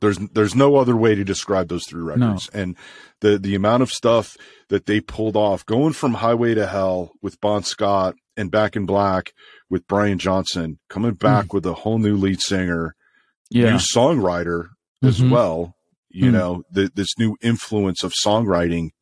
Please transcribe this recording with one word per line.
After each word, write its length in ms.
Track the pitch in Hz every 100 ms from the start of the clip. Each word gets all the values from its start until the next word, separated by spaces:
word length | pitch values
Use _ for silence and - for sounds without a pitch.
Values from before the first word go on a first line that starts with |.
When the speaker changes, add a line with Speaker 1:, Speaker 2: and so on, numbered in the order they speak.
Speaker 1:
There's, 180 | 107 95
there's 360 | 101 110 104
no 220 | 113 139 139
other 200 | 123 117
way 180 | 113
to 100 | 104
describe 440 | 98 92 - 95 85
those 160 | 85 -
three 140 | 85
Speaker 2:
No. 240 | 82 76 120
Speaker 1:
records. 200 | 95 -
And 220 | 104 92 90 - - - _
the, 180 | 104 104
the 160 | 98
amount 280 | 98 104 120
of 80 | 127
stuff 460 | - 117 117 101 - - - -
that 180 | 98 -
they 140 | 107
pulled 360 | - - 110 104
off, 300 | 104 92 -
going 260 | 113 156
from 220 | - 135
Highway 400 | 110 113 117 117
to 120 | 110 98
Hell 460 | 98 95 90 85 _
with 180 | 98 -
Bon 220 | 104 104
Scott 500 | 90 - 101 98 92 - _ -
and 140 | 95
Back 260 | 107 107 107
in 100 | 95
Black 460 | 98 98 92 - _ - - -
with 180 | 92 -
Brian 300 | 98 104 92
Johnson, 600 | 95 95 90 90 80 76 _
coming 260 | 98 117
back 320 | 95 107 104 95
Speaker 2:
Mm. 80 |
Speaker 1:
with 120 | 98 90
a 60 |
whole 240 | 82 107 113
new 180 | 104 104
lead 240 | 98 92
singer, 540 | - 98 92 85 82 - _ _ _ _ _
Speaker 2:
Yeah. 200 | 120 117
Speaker 1:
new 60 | 98
songwriter 920 | 87 120 135 151 92 87 85 85 85 _ _ -
as 160 | 131 107
Speaker 2:
Mm-hmm. 120 | 127
Speaker 1:
well, 420 | 120 98 82 85 - _ _ _
you 180 | 92 127
Speaker 2:
Mm. 20 |
Speaker 1:
know, 300 | 110 90 90 -
th-, 180 | 92 98
this 240 | 98 95 -
new 180 | 113 101
influence 600 | 117 117 - 107 95 87
of 100 | 92 -
songwriting 640 | 104 110 110 87 87 85 80 _